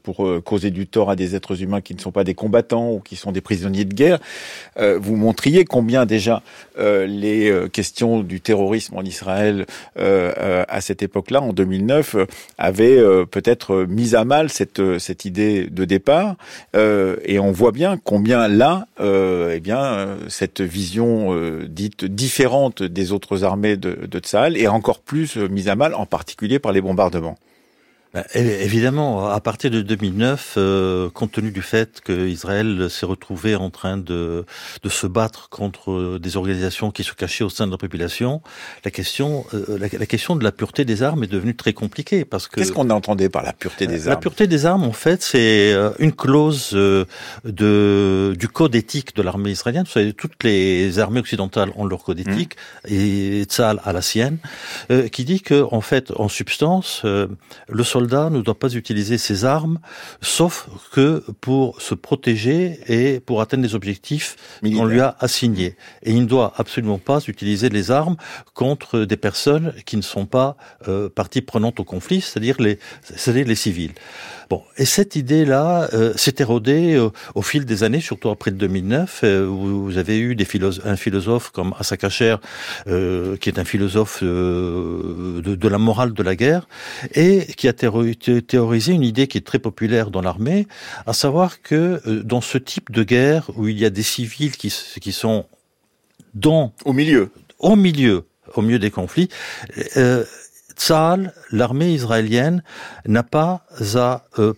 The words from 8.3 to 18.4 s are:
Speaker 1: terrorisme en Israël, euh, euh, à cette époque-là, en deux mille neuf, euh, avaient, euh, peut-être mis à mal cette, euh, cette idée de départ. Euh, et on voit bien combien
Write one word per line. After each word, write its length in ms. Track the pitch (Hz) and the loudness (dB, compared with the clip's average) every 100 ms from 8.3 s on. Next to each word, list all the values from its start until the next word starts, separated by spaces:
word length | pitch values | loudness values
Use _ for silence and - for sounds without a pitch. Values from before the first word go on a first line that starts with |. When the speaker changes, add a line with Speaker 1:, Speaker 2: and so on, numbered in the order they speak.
| 92 | -8
Speaker 1:
terrorisme 560 | - 107 98 110 - 95 | 0 2 2 0 -4 -8
en 60 | |
Israël, 640 | 95 90 95 95 107 101 92 - - - | -8 -8 -4 0 2 0 -4 -12 -16 -2
euh, 340 | 95 98 90 - | 2 4 2 -2
euh, 260 | 98 90 90 | 0 0 0
à 120 | 104 | -4
cette 220 | - 98 | -6 -4
époque-là, 400 | 98 101 - 131 | -2 -4 0 0
en 100 | 135 | 0
deux 120 | 92 | 0
mille 200 | 92 95 | 0 2
neuf, 300 | 104 143 151 | 2 2 2
euh, 120 | 107 95 - - - | 0 -2 -4 -20 -2
avaient, 420 | 87 95 113 131 | -2 4 8 8
euh, 260 | 107 92 | 8 6
peut-être 600 | 87 101 95 120 - 95 92 | 4 0 0 0 2 0 2
mis 260 | 101 120 | 0 2
à 100 | 113 | 2
mal 240 | 113 147 156 | 4 2 2
cette, 300 | - - - | -2 -4 0
euh, 220 | 95 87 | 0 0
cette 240 | - 90 | -4 -8
idée 420 | 98 92 107 101 90 | -6 0 2 2 -2
de 180 | 87 | -4
départ. 520 | 92 95 95 151 208 185 - - - 101 | 0 2 4 2 2 -4 -14 -20 -2 2
Euh, 400 | 107 104 95 90 | 4 4 2 -2
et 160 | - 98 | 0 2
on 100 | 98 | 2
voit 220 | 92 117 | 4 2
bien 240 | 113 180 190 | 4 0 0
combien 500 | - 104 104 120 | 0 0 2 4